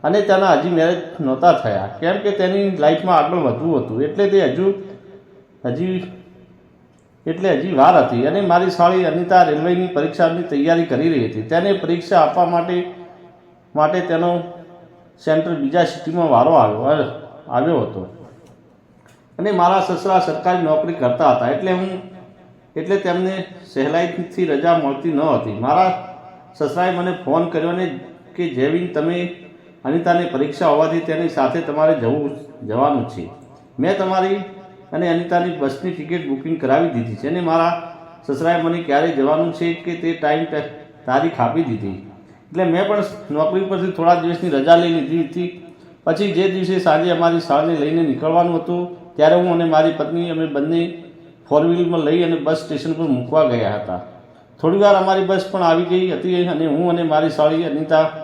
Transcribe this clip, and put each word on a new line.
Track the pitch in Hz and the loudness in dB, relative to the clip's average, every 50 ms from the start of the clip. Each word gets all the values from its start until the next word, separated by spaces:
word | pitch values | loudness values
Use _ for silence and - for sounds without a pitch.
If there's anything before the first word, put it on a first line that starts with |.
| - | 0
અને | 151 180 208 | 2 2 2
તેના | 196 202 190 185 196 190 | 4 4 2 4 6 4
હજી | 180 180 147 180 | 4 4 2 0
મેરેજ | 175 160 160 170 180 - - - - - | 2 2 2 2 0 -2 -6 -10 -8 -4
નહોતા | 156 131 131 131 - 175 | -2 -2 0 4 6 6
થયા, | 156 - - 113 101 95 95 101 - - | 6 6 2 -2 -2 -2 -4 -6 -8 -4
કેમ | 160 170 196 202 | -2 -2 -2 0
કે | 208 208 | -2 -2
તેની | 190 - 185 185 190 202 202 196 185 | 0 0 0 0 2 0 0 0 0
લાઈફમાં | 160 147 151 165 160 - 185 175 156 | 2 4 4 4 2 2 2 4 4
આગળ | - - 180 | 4 2 0
વધવું | 180 151 127 113 123 151 170 160 127 | 0 0 0 0 0 -2 0 0 0
હતું, | - - 110 120 | -2 -2 -4 -2
એટલે | 143 151 - 196 202 190 | -2 -2 0 0 0 4
તે | 196 196 | 4 4
હજુ, | 165 131 - 160 190 196 196 - - - - - - - - - - - - - - _ _ _ - | 2 2 0 0 0 0 0 -2 -10 -16 -18 -20 -20 -20 -20 -20 -20 -20 -20 -20 -20 _ _ _ -6
હજી, | 123 127 151 180 185 185 180 180 - - - - - - - - _ - _ _ _ _ _ _ _ _ _ _ _ _ _ _ | -6 -4 -4 -4 -4 -4 -6 -6 -10 -16 -20 -20 -20 -20 -20 -20 _ -20 _ _ _ _ _ _ _ _ _ _ _ _ _ _
એટલે | 160 165 180 190 190 | -6 -6 -2 0 0
હજી | 160 131 156 190 | 0 0 0 -2
વાર | 175 131 139 156 - 156 | 2 6 6 6 6 6
હતી. | - - 117 117 127 | 4 2 0 0 0
અને | 151 175 202 | 0 0 0
મારી | 196 180 170 175 190 185 | 0 2 2 2 2 0
સાળી | 180 - 170 175 185 185 180 | 2 2 2 4 4 2 0
અનિતા | 165 151 175 175 175 190 180 | 0 0 -2 0 4 6 6
રેલવેની | 175 156 147 151 160 175 180 180 185 | 6 6 2 0 0 0 0 0 -2
પરીક્ષાની | 180 - 143 151 156 - - 175 160 165 175 | -2 -2 -2 -2 -2 0 0 0 0 0 -2
તૈયારી | 170 - 147 139 143 165 165 170 165 | -4 -2 -2 0 2 2 2 2 2
કરી | - 135 123 151 170 | 0 0 0 2 2
રહી | 160 135 113 104 | 2 0 0 -2
હતી. | - 107 | -4 -6
તેને | 110 113 160 170 185 202 | -4 0 0 0 2 2
પરીક્ષા | 196 190 - 160 170 170 165 - 202 175 | 0 0 0 -2 -2 -2 -2 2 4 4
આપવા | 156 151 - 175 175 | 4 4 4 2 2
માટે, | 175 170 170 170 180 180 180 175 180 - - - - - - - - - _ _ - _ _ _ _ _ | 2 2 0 0 0 -2 -4 -4 -6 -10 -16 -18 -20 -20 -20 -20 -20 -20 _ _ -20 _ _ _ _ _
માટે | 147 151 151 165 180 | 2 2 2 2 0
તેનો | 170 - 165 165 170 175 175 175 175 - - - - - - - - - - - - - _ _ - | -2 0 0 0 0 0 0 -2 -4 -8 -14 -16 -18 -20 -20 -20 -20 -20 -20 -20 -20 -20 _ _ -2
સેન્ટર | 160 156 156 156 170 | 0 0 2 2 -2
બીજા | 170 147 139 135 147 175 170 | -2 -2 -2 0 2 2 2
સિટીમાં | - - - - 160 160 175 170 156 | 2 -2 -8 -8 -4 -2 0 2 4
વારો | 127 113 127 156 | 4 4 6 6
આવ્યો, | 165 143 113 104 104 110 123 139 151 151 131 - - - - - - - - - | 6 6 4 4 2 0 0 0 2 2 0 -4 -6 -12 -16 -18 -20 -20 -14 -4
આવ્યો | 127 156 147 165 165 131 | -2 0 0 2 0 0
હતો. | 107 - 104 95 92 95 - - - - - - - - - _ _ _ _ _ _ _ _ _ _ - _ _ _ _ _ - | -2 -2 -6 -10 -12 -12 -16 -20 -20 -20 -20 -20 -20 -20 -20 _ _ _ _ _ _ _ _ _ _ -20 _ _ _ _ _ -4
અને | 175 208 | -2 -2
મારા | 202 180 175 175 190 190 | 2 2 4 4 4 2
સસરા | 185 - 180 165 - 196 190 180 | 2 0 -2 -2 0 2 2 2
સરકારી | - 165 156 156 - 180 180 180 | 2 0 -4 -2 0 0 0 2
નોકરી | 170 156 156 156 156 170 165 | 2 2 2 0 0 -2 -2
કરતા | - 131 123 127 - 160 139 | -2 0 0 0 2 4 4
હતા, | 123 123 120 120 | 4 4 0 -2
એટલે | 143 - 185 190 | -2 -2 -2 -2
હું, | 185 185 190 190 185 185 - - - - - - - - - - - - _ _ _ | -2 -2 -2 -6 -8 -10 -12 -16 -20 -20 -20 -20 -20 -20 -20 -20 -20 -20 _ _ _
એટલે | 156 160 175 196 | -10 -4 -2 -2
તેમને | 196 196 180 175 185 185 190 190 185 - - - - - - | -2 0 -2 -2 0 -2 -2 -4 -6 -10 -12 -14 -20 -20 -8
સહેલાઈથી | - 135 135 147 160 170 180 170 - - 165 - - - 180 | -4 -2 -2 0 0 0 0 0 -4 -8 -8 -8 -4 -2 0
રજા | 160 143 139 156 170 170 165 | 0 0 0 2 2 2 2
મળતી | 147 139 139 135 - 170 | 2 -2 -4 -2 -4 -2
ન | 156 139 | 0 0
હતી. | 156 156 135 110 - 113 | 2 2 0 0 -2 -4
મારા | 104 101 117 131 151 180 190 185 - - - - - - - - - - - - - | -6 -4 0 2 2 4 4 2 0 -2 -8 -14 -16 -18 -20 -20 -20 -20 -20 -20 -6
સસરાએ | - 151 139 147 175 180 180 180 | -4 -4 -4 0 0 0 0 0
મને | 175 180 185 165 - - | -2 -2 -4 -4 -4 -2
ફોન | 127 143 165 175 165 | -2 0 0 0 0
કર્યો | 170 160 156 170 | -2 -2 -2 -2
અને | 175 185 185 165 131 - - - - - - - - | -2 -2 -4 -4 -6 -10 -14 -16 -20 -20 -20 -16 -8
કે, | - 175 165 | -6 -6 -4
"જેવિન, | 131 123 131 147 160 175 180 170 | -2 -2 0 0 0 -2 -4 -2
તમે | - 151 156 165 175 175 180 175 - - - - - - - - - - - | -4 -2 -2 -2 -2 -2 -4 -6 -8 -14 -18 -20 -20 -20 -20 -20 -20 -10 -6
અનિતાની | 135 151 170 170 175 170 170 175 | -2 -2 0 2 2 0 0 0
પરીક્ષા | - - 135 143 147 - - 185 156 | -2 -2 -2 -2 -4 -2 0 0 2
હોવાથી | 147 147 160 156 170 165 | 4 2 2 2 0 -2
તેની | 160 - 156 160 170 160 | -2 -2 -4 -2 -2 -2
સાથે | - - 165 160 165 170 | -2 0 -2 0 0 -4
તમારે | - 151 143 151 156 156 156 | -4 -4 -2 0 2 2 2
જવું, | - 113 113 135 151 147 139 - - - - - - 107 | 2 0 -2 0 0 -2 -4 -6 -10 -14 -18 -18 -16 -8
જવાનું | 101 107 123 - - - 123 101 - | -4 -2 0 2 2 0 -2 -4 -6
છે. | - 92 82 - - - - - - - - - _ - | -8 -12 -12 -12 -14 -20 -20 -20 -20 -20 -20 -16 _ -2
મેં | 135 180 196 - | -2 0 0 0
તમારી | 190 190 190 185 185 196 196 202 185 - - - - - - - - - | -2 0 0 0 0 0 -2 -4 -4 -10 -14 -20 -20 -20 -20 -20 -16 -8
અને | - 160 180 175 | -4 -2 -2 0
અનિતાની | 165 170 175 165 175 175 175 180 160 | 0 -2 -2 0 0 0 0 -2 -4
બસની | 151 143 135 135 - - 185 | -2 -4 -4 -4 -4 -8 -8
ટિકિટ | 170 156 151 156 175 175 156 143 | -8 -8 -6 -6 -6 -6 -4 -4
બુકિંગ | 135 131 - 160 165 156 | -6 -6 -4 -6 -6 -4
કરાવી | 147 127 135 151 170 165 | 0 0 2 2 2 0
દીધી | 127 120 117 113 107 | -2 -4 -6 -6 -8
છે." | - 131 143 | -8 -6 -4
અને | 165 180 | -4 -2
મારા | 175 165 160 165 165 170 170 - - - - - - - - - - | 0 0 2 2 2 0 -2 -4 -8 -14 -16 -18 -20 -20 -20 -16 -8
સસરાએ | - 139 - 165 165 170 170 | -6 -6 -2 0 0 0 0
મને | 165 165 170 170 | 0 -2 -2 -2
ક્યારે | 165 143 139 143 160 170 | -2 0 0 2 2 0
જવાનું | 156 135 135 143 156 160 170 170 | 0 0 2 2 2 2 0 -2
છે | 160 - 170 170 170 | -2 -2 -2 -4 -4
કે | 165 - 175 170 | -4 -6 -8 -8
તે | 165 165 165 | -4 -4 -4
ટાઈમ | 165 - 156 147 151 160 165 | -4 -2 0 0 0 0 -2
ત-, | 156 156 147 - - - - - - - - - | -4 -4 -6 -6 -8 -12 -16 -20 -20 -20 -14 -6
તારીખ | 127 127 135 165 165 - - | -2 0 0 0 0 -2 -2
આપી | 120 113 - 165 | -2 0 0 -2
દીધી. | 165 127 110 98 98 98 92 90 - - - - - - - - _ _ | -2 -2 -4 -6 -6 -8 -10 -10 -14 -18 -20 -20 -20 -20 -20 -20 _ _
એટલે | - 170 185 | -4 -2 0
મેં | 170 165 180 202 202 | 2 2 0 2 0
પણ | 208 208 190 - - - - - | 0 0 -2 -4 -8 -14 -10 -6
નોકરી | 147 151 156 156 170 190 | -2 0 0 0 0 -2
પરથી | 196 190 196 175 180 185 | -2 -2 -2 -2 -2 -4
થોડા | - - 165 170 175 | -2 0 2 2 2
દિવસની | 170 160 170 170 170 190 180 | 2 2 -2 -4 -2 -2 -2
રજા | 139 139 135 160 170 | 0 0 4 6 6
લઈ | 170 175 170 | 6 6 2
લીધી | 165 160 135 135 160 170 | 0 0 -2 -2 -2 -2
હતી. | 156 135 - 180 175 175 - - - - - - - - - _ _ | -2 -2 -4 -6 -6 -6 -8 -14 -20 -20 -20 -20 -20 -20 -20 _ _
પછી | 160 160 160 208 196 | -2 0 2 0 0
જે | 165 170 190 190 | 2 2 0 2
દિવસે | 185 190 180 165 190 180 | 0 0 0 0 0 2
સાંજે | 180 170 151 156 170 180 | 2 4 2 4 2 2
અમારી | 170 165 170 170 170 165 | 0 2 2 2 2 0
શાળાને | 160 - 139 147 156 170 165 | 0 2 2 2 2 2 0
લઈને | 151 143 151 160 170 | 0 0 0 2 2
નીકળવાનું | 165 147 131 123 147 156 160 175 175 175 170 | 2 0 0 -2 0 2 2 4 2 2 0
હતું, | 160 170 - 175 175 180 175 - - - - - | -2 -2 -2 -4 -4 -4 -6 -10 -16 -18 -14 0
ત્યારે | - 151 160 175 | 2 4 6 6
હું | 180 180 180 | 4 4 2
અને | 170 170 170 | 2 0 2
મારી | 165 156 156 156 165 156 | 2 4 4 4 2 0
પત્ની, | 156 151 143 165 170 175 170 | -2 -4 -4 -2 -4 -4 -4
અમે | 160 160 160 | -4 -4 -4
બંને | 156 143 143 143 156 165 170 170 170 170 - - - - - - - - - - - | -2 -2 -4 -2 0 0 -2 -2 -4 -6 -14 -18 -20 -20 -20 -20 -20 -20 -20 -4 0
ફોર | 143 151 156 | 2 2 4
વ્હીલમાં | 170 170 175 175 165 170 165 | 4 2 2 0 0 0 0
લઈ | 151 147 165 180 | 0 2 2 2
અને | 175 160 170 | 2 0 0
બસ | 160 139 156 156 | -2 0 -2 -2
સ્ટેશન | - - - 156 147 - 165 | -2 -4 -6 -6 -4 -4 -4
પર | 156 160 | -4 -2
મૂકવા | 165 151 131 123 123 - 147 156 151 | 0 0 0 -2 -2 0 2 4 4
ગયા | 127 120 117 107 98 104 | 4 2 0 0 -2 -2
હતા. | 104 - - 92 90 - - - - - - - - _ _ - - | -4 -6 -6 -8 -8 -10 -14 -20 -20 -20 -20 -20 -20 _ _ -12 -4
થોડી | - 160 180 196 | -2 0 2 4
વાર | 202 208 202 | 4 4 4
અમારી | 190 190 190 190 196 190 | 2 2 2 0 0 0
બસ | 180 196 185 185 - | 0 0 -2 -2 -4
પણ | - 185 | -4 0
આવી | 175 165 165 175 180 | 2 2 2 2 2
ગઈ | 170 180 185 185 180 | 0 0 0 0 0
હતી | 156 - - 180 180 175 175 | -2 -4 -2 -2 0 0 0
અને | 175 156 151 160 | 0 0 -2 -2
હું | 156 143 156 180 175 | 0 0 0 0 0
અને | 170 170 | 0 0
મારી | 170 156 151 156 160 165 | 0 2 2 2 2 0
સાળી | - - 151 151 160 160 170 | 0 2 2 2 2 0 -2
અનિતા | 160 139 151 156 - 165 156 160 156 - - | -2 -4 -4 0 2 2 2 2 2 -2 -10